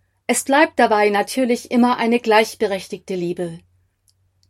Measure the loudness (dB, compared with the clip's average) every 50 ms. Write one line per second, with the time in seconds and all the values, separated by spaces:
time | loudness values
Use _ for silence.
0 | _ _ _ _ _ -4 -4 -4 -2 0 2 2 2 2 2 2 2 2 2 2
1 | 2 2 2 0 -2 -4 -4 -2 -2 0 -2 -2 -4 -2 0 2 2 2 2 0
2 | 0 0 -2 0 0 2 4 4 2 2 -2 -4 -4 -4 -4 -6 -8 -10 -14 -14
3 | -10 -10 -8 -6 -6 -6 -6 -6 -6 -8 -10 -12 -18 _ _ _ _ _ _ _
4 | _ _ _ _ _ _ _ _ _ _